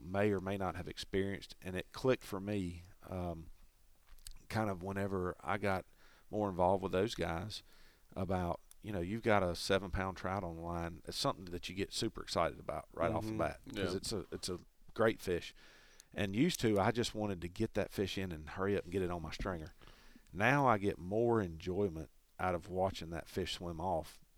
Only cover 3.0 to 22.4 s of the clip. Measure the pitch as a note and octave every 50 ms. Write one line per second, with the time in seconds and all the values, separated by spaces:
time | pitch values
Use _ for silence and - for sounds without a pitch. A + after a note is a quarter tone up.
3 | - - F#2 F2+ F2 F2 E2 E2 E2 - - - - - _ _ - - - -
4 | _ - - - - - - - - - - A2 A2 G2+ F#2+ E2+ F2+ G2 G2 G2
5 | G2+ G2 G2 F#2 F2+ F2+ - - - D2 G2+ G#2 G#2 G2+ F#2+ F2+ - - - -
6 | - - - - - - - G#2+ G#2 G2 F2+ F2 F2+ F2+ G2 F#2 F#2 F#2 F#2 F#2
7 | G2+ A#2 - - F2 E2+ E2 E2 - G#2+ - - - - - - - - - _
8 | - - - - F#2+ E2+ F#2+ F2+ F2+ E2+ D2 - - - - - - G#2+ G#2 F2+
9 | F2 F2+ G#2+ A#2 A#2 A#2 G#2 G2+ F#2 F2 E2+ - - - G2 F#2+ G2 F2+ - G2+
10 | F#2+ F#2+ F2+ - - F#2 F#2 G2+ F#2 E2+ E2 E2 E2 E2+ E2+ E2+ E2+ E2+ F2 D#2
11 | - - - - - C#3 - D#2 F#2+ F2 E2+ F2 - - F#2 F#2+ F#2 - - -
12 | A#2+ G#2+ - - - - - F2+ E2 D2+ - D2 C#2 - D2+ D2+ - - - -
13 | E2 E2 D#2+ E2 G#2 A2 A2 A2 E2 D2 - - - - - G#2 F#2+ F2 F2+ F#2+
14 | - - A#2 F#2 - - - F2 - - F2+ E2+ - - _ _ - - - -
15 | A2 A2+ - - - G2 F2 E2 - - - - - - - - - - - -
16 | - _ - - G#2 G2 G2 A2+ D#3 F3+ - - B2 A2 G#2 G2 F#2+ A#2 A2+ A#2+
17 | A2 - - G#2+ G#2+ G#2 G2 E2 F2 E2+ F#2 - A2 - - G#2 F#2 - - -
18 | G2 F2+ - G2+ F#2+ F#2 E2+ D2+ D#2 D#2 - G2 F#2+ G2+ G2+ F2+ - E2+ F2 G2
19 | F#2 F2 F2 E2+ D#2 D#2 - - - G2+ F2+ D#2+ D#2 - - - - - - -
20 | - - - - - - - F2 G#2+ A#2+ C#3 C#3+ C#3 B2+ A2+ G2+ G2 G2+ - -
21 | E2+ F2+ G2+ A2+ A#2+ A#2 A#2 A2+ G2 F2 D#2+ D#2+ - F2+ F2+ G2 G#2 F#2 D#2 D#2+
22 | D2+ - - - _ _ _ -